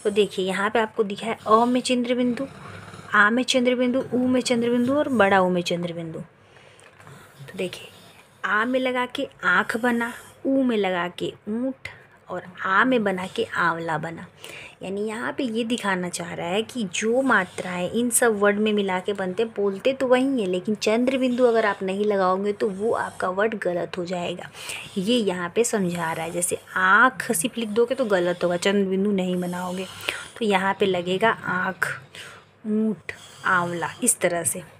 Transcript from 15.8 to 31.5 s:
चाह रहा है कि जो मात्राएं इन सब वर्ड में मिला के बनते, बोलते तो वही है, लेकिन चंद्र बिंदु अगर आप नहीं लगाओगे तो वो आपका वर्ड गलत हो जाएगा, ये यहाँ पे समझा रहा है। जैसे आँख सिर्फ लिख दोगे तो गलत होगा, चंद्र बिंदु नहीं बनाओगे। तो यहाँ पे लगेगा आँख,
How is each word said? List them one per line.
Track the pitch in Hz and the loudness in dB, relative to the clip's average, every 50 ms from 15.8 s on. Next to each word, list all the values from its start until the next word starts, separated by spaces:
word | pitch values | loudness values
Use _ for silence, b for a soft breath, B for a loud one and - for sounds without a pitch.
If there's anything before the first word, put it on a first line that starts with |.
| - 202 190 180 180 175 | 0 -2 -2 0 -2 -4
चाह | - - 170 175 175 | -6 -8 -8 -8 -8
रहा | 165 165 | -8 -4
है | 170 185 214 | -2 -2 -2
कि | 226 220 - 254 220 175 - | -2 -4 -6 -6 -6 -4 -4
जो | - 214 220 233 254 | -2 -2 2 2 2
मात्राएं | 277 262 233 202 185 - - - - 185 180 180 180 - | 4 4 4 2 2 0 -6 -10 -8 -6 -4 -4 -4 -2
इन | - 226 240 247 | -2 -2 -2 0
सब | 226 - 247 233 214 202 | 2 4 4 4 4 4
वर्ड | 202 202 208 208 | 4 4 4 4
में | 214 214 | 2 2
मिला | 208 208 202 190 185 185 | 2 0 0 0 -2 -2
के | 185 - | -2 -4
बनते, | 202 196 190 185 180 220 233 | -4 -4 -4 -4 -2 -2 -4
बोलते | 226 220 - 202 202 196 196 - 262 | -4 -2 -2 -2 -2 -2 0 0 0
तो | 269 262 269 | 0 2 2
वही | 247 254 247 262 277 277 247 | 4 4 4 4 2 0 0
है, | 202 | -2
लेकिन | 185 185 185 180 - 214 | -2 -2 -2 -2 -2 -4
चंद्र | 202 - 214 214 233 247 254 269 254 | 0 2 2 2 4 2 2 2 2
बिंदु | 262 254 247 240 254 | 0 0 2 4 4
अगर | 233 226 226 214 | 4 4 4 2
आप | 208 196 - | 2 0 -2
नहीं | 196 190 190 196 208 | -4 -4 -2 0 0
लगाओगे | 208 208 196 190 180 185 190 202 208 | 0 2 2 2 2 2 0 0 -4
तो | 208 208 240 220 | -2 -2 -2 -4
वो | 190 190 208 233 | -2 -2 -2 0
आपका | 233 - - 190 - - 202 190 | 0 0 -2 -6 -6 -4 -4 -4
वर्ड | 185 190 208 233 220 196 | 0 0 0 0 -2 -2
गलत | - 185 175 175 165 175 - 190 | -4 -4 -2 -2 -4 -6 -6 -8
हो | 175 | -6
जाएगा, | 175 185 175 175 175 175 180 - - B B B B B B B B B | -6 -6 -6 -4 -6 -8 -8 -12 -16 B B B B B B B B B
ये | 208 180 208 247 | -4 0 2 2
यहाँ | 247 214 190 180 180 175 175 - | 2 2 0 0 -2 -4 -2 0
पे | 208 233 | 0 0
समझा | 233 - 214 190 175 175 175 170 160 | 2 2 0 0 0 -2 -2 -4 -4
रहा | 165 170 160 | -4 -4 -6
है। | 165 | -6
जैसे | 175 175 175 - - - - - - | -4 -4 -2 -2 -4 -6 -8 -6 -2
आँख | 190 185 185 196 214 240 262 254 175 - - | 2 4 6 8 8 8 6 4 0 -4 -2
सिर्फ | 226 - - 233 - 233 | -2 0 0 -2 -4 -4
लिख | 226 214 | -6 -2
दोगे | 208 233 240 240 262 | 2 2 2 2 2
तो | 254 262 | -2 2
गलत | 208 202 180 175 180 175 175 - | 2 2 2 2 2 0 0 0
होगा, | 175 175 | 0 0
चंद्र | 175 - 202 196 202 196 185 | 2 0 2 2 2 2 2
बिंदु | 190 190 196 208 | 2 0 2 2
नहीं | 202 190 185 185 180 | 2 0 0 0 0
बनाओगे। | 180 180 180 180 180 180 180 180 185 185 - B B B B B B B B B - | -2 -2 -4 -6 -6 -6 -6 -6 -8 -8 -10 B B B B B B B B B -4
तो | 233 | 0
यहाँ | 208 196 185 190 196 196 - | 2 2 4 2 2 2 2
पे | 208 | 0
लगेगा | 190 185 180 175 180 185 185 220 226 | 0 0 0 0 -2 0 2 2 2
आँख, | 226 - - - | 2 0 -4 -4